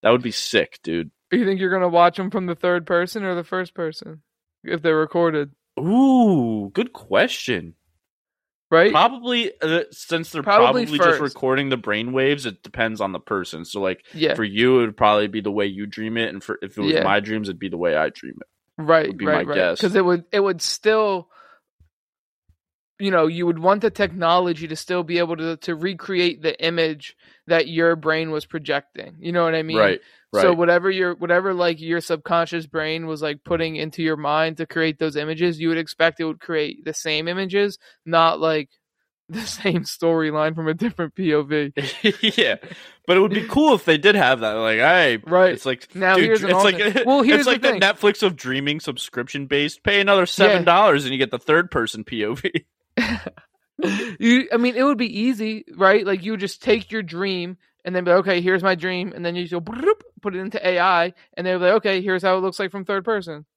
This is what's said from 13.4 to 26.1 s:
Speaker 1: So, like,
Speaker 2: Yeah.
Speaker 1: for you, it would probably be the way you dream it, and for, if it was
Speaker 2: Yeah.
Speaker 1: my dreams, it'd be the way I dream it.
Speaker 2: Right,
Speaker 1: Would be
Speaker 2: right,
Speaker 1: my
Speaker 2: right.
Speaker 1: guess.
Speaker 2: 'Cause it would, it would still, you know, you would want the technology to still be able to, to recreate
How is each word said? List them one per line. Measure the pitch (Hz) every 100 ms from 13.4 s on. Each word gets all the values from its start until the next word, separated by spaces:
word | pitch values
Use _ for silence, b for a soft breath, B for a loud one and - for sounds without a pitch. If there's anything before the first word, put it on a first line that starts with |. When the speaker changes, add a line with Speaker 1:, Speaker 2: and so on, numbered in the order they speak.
| 87 80
Speaker 1:
So, | 82 104
like, | 95 90 _
Speaker 2:
Yeah. | 160 151
Speaker 1:
for | 131
you, | 107 104 123 127
it | 113
would | 104
probably | 107 104 104
be | 107
the | 104
way | 104 101
you | 98 104
dream | 107 110 113
it, | 113
and | 95
for, | - -
if | 98 -
it |
was | 101
Speaker 2:
Yeah. | 156
Speaker 1:
my | 92 101
dreams, | 104 110 101
it'd | 85
be | 98
the | 85
way | 87 76
I | 78
dream | - 64 -
it. | - _ _ -
Speaker 2:
Right, | 151 160 156
Speaker 1:
Would | 190
be | 151
Speaker 2:
right, | 151 175
Speaker 1:
my |
Speaker 2:
right. | 147
Speaker 1:
guess. | 180 175
Speaker 2:
'Cause | 214 196
it |
would, | 180 175 -
it | 208
would | 196 170
still, | - - 214 220 214 185 170 b b b _ _ _ _ _ _ _ _ _ _ _ _ _ _
you | 196
know, | 180 156
you | 170 175
would | 165
want | 180 202
the | 214
technology | - 196 180 165 175 180 160 160
to | 156
still | - 180
be | 165 170
able | 170 165
to, | 165 160
to | - 160
recreate | 180 185 -